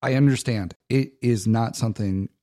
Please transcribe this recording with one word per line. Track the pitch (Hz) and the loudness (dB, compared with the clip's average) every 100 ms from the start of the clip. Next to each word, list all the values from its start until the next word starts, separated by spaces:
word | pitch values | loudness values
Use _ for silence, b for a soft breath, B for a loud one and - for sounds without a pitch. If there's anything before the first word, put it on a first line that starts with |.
I | 131 131 | 0 4
understand | 143 131 - 113 87 - _ | 4 4 0 -4 -4 -10 _
it | 135 135 _ | -2 -2 _
is | 120 117 101 | 0 0 2
not | 110 113 - | 0 0 -2
something | 113 104 104 95 95 _ | -4 -2 -4 -2 -4 _